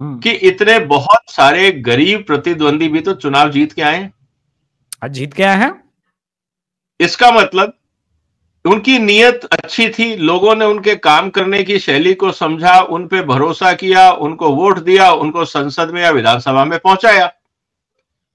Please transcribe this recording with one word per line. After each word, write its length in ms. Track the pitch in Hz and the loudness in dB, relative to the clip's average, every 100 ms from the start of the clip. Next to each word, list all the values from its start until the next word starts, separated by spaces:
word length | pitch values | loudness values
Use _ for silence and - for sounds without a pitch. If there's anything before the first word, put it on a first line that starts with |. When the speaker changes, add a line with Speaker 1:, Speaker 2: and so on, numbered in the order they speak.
Speaker 1:
हम्म। 180 | 147 127 | -14 -8
Speaker 2:
कि 120 | 220 | -6
इतने 480 | 233 185 185 208 226 | 0 0 0 2 0
बहुत 420 | 156 143 127 - - | 2 -2 2 0 0
सारे 440 | - 139 165 190 | 0 2 2 0
गरीब 520 | 160 120 120 165 208 202 | 0 -2 0 0 -2 -4
प्रतिद्वंदी 600 | 147 175 165 151 151 160 | -4 -2 -2 0 0 -2
भी 120 | 156 | -2
तो 120 | 165 | -4
चुनाव 380 | 190 147 - 165 | -6 -2 0 0
जीत 220 | 139 151 | 0 -2
के 100 | - | -2
आए 140 | 151 165 | -2 -2
हैं। 180 | 196 _ _ _ _ _ _ _ - - | -8 _ _ _ _ _ _ _ -20 -14
Speaker 1:
हाँ, 60 | 131 | -12
जीत 260 | 135 143 | -10 -10
के 80 | 143 | -2
आए 140 | 196 196 | 0 2
हैं। 280 | 254 - _ _ _ _ _ _ _ _ _ _ _ - | 0 -4 _ _ _ _ _ _ _ _ _ _ _ -4
Speaker 2:
इसका 300 | 170 - 247 | -4 2 4
मतलब 480 | - 190 185 202 - _ _ _ _ _ _ _ _ 170 | 4 2 0 -4 -6 _ _ _ _ _ _ _ _ -2
उनकी 320 | 208 220 262 | 0 0 0
नीयत 460 | 208 208 240 240 | 2 4 4 2
अच्छी 440 | - - - - 226 | -2 -4 -4 -4 -4
थी, 280 | - 226 214 | -2 -4 -2
लोगों 400 | 160 180 202 220 | -2 0 2 2
ने 80 | |
उनके 320 | 214 208 202 202 | 0 0 -2 -2
काम 340 | 160 151 185 | 2 2 0
करने 320 | 202 190 202 | -4 -2 -2
की 160 | 190 196 | -2 -4
शैली 360 | - 139 175 | -2 0 0
को 180 | 185 190 | 0 -2
समझा, 480 | - 160 160 175 185 | -4 -6 -2 4 4
उन 280 | 180 170 175 | 2 -4 -4
पे 140 | 185 | -4
भरोसा 500 | 165 131 156 156 185 | -2 -2 -2 0 -2
किया, 400 | 175 190 185 185 | -2 0 4 6
उनको 380 | 175 147 165 160 | 4 -4 -2 -2
वोट 280 | 139 190 180 | 0 0 0
दिया, 340 | 165 190 190 | 2 4 4
उनको 320 | 156 151 165 | 2 -2 -4
संसद 460 | 160 151 143 139 165 | -6 -4 -6 -4 -4
में 120 | 175 | -2
या 80 | 175 | 0
विधानसभा 540 | 143 113 120 - 135 | 0 0 -2 0 0
में 140 | 143 165 | 0 0
पहुंचाया। 540 | 190 190 233 202 175 - _ _ _ _ _ _ _ _ _ | 0 2 2 2 0 -6 _ _ _ _ _ _ _ _ _